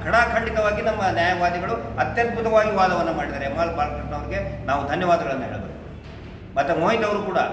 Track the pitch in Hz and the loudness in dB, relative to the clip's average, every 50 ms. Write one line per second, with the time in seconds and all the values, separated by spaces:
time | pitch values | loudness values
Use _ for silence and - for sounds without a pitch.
0 | 175 165 190 226 233 214 - 226 226 - - 226 214 208 208 208 226 220 220 208 | -2 4 4 4 4 6 2 0 0 0 0 2 2 2 2 2 0 0 0 2
1 | 196 185 170 170 170 175 180 175 175 175 175 180 - - 233 - - - - - | 0 0 2 2 2 2 2 2 2 0 0 0 -2 -2 -4 -4 -4 -6 -2 -2
2 | 160 160 175 226 233 226 - 233 226 220 220 220 214 214 208 196 185 185 180 - | -2 -2 2 0 0 0 0 -2 0 4 4 4 4 4 4 4 4 4 4 2
3 | 165 165 156 151 147 143 139 139 139 139 143 160 170 170 170 160 147 147 147 143 | 0 0 0 -2 -4 -4 -4 -4 -4 -4 0 0 0 0 0 -2 -2 -2 -2 -6
4 | - 147 147 147 143 - 180 196 196 - - - - 131 135 143 135 131 147 170 | -6 -6 -6 -6 -6 -4 -4 -4 -4 -4 -6 -8 -2 -2 -2 0 0 0 -2 0
5 | 180 175 170 165 151 139 135 131 123 110 107 104 - - - - - - - - | 2 2 2 2 2 -2 -4 -4 -4 -6 -6 -8 -8 -10 -12 -12 -14 -14 -14 -14
6 | - - - - - - - - - - - - 139 - 170 156 160 190 226 220 | -14 -16 -16 -14 -14 -14 -14 -14 -16 -8 -2 -2 2 2 2 2 4 2 2 2
7 | 220 208 202 202 190 - 180 160 131 107 | 2 0 0 0 -2 0 0 0 0 0